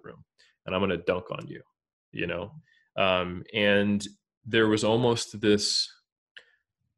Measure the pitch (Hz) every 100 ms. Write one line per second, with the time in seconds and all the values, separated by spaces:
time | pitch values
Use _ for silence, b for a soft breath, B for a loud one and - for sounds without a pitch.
0 | - - - _ b b - 92 95 87
1 | - 90 - - - - - _ _ _
2 | _ 107 87 87 104 156 b b b -
3 | 95 92 90 90 - 110 104 101 101 101
4 | - - _ _ 113 113 110 107 123 -
5 | 123 113 - 104 107 104 - - - -
6 | _ _ _ - B B _ _ _